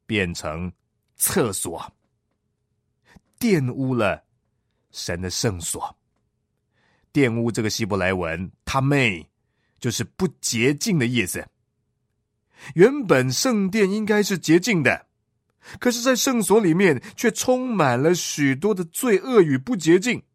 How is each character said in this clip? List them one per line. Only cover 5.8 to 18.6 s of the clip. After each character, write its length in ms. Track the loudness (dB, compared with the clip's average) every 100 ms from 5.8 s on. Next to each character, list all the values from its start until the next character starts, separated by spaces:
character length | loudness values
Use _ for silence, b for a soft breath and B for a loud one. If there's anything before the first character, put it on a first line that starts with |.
| -10 -14 _ _ _ _ _ _ _ _ _ _ _
玷 260 | 0 2 2
污 140 | -2
这 100 | -2
个 60 | -4
希 160 | -4
伯 140 | -2 -2
来 160 | 0
文， 360 | -2 -4 -6 -8 -12
他 160 | -6 -2
妹， 480 | 0 2 0 -2 -10 _ _ _ _ _
就 120 | -6
是 120 | -6
不 240 | -8 -4 -6 -4
洁 320 | -6 0 0
净 260 | 0 0 0
的 80 | 0
意 200 | 0 -2
思。 200 | -6 -12 _ _ _ _ _ _ _ _ _ _ B B
原 320 | 4 4 4 2
本 260 | 2 2
圣 380 | -2 0 0 0
殿 180 | 0 0
应 160 | 0
该 160 | 0 0
是 160 | 0 -2
洁 220 | 2 4
净 240 | 4 2
的， 240 | 2 0 -6 _ _ _ _ _ B B
可 140 | -2
是 100 | 0
在 140 | 0 0
圣 260 | 0 0
所 160 | 2 4
里 160 | 4
面 260 | 4 4 2 B
却 160 | -2 -2
充 420 | 0 0 0 0
满 280 | 0 2 2
了 100 | 2
许 440 | 0 -2 -2 0
多 180 | 0